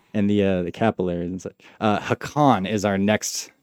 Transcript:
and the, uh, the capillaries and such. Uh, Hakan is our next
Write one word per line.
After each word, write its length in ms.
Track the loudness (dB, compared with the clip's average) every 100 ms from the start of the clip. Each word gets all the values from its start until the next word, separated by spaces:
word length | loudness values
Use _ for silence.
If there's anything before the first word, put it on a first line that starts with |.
| _
and 160 | -2 2
the, 140 | 2
uh, 200 | 2 0
the 80 | -2
capillaries 600 | 0 0 0 -2 -2 -4
and 100 | -6
such. 140 | -10 -16 -20 -4
Uh, 200 | 0 0
Hakan 720 | -2 -4 -4 2 4 4 0
is 160 | 0 0
our 120 | 2
next 540 | 2 0 -2 -10 -12 _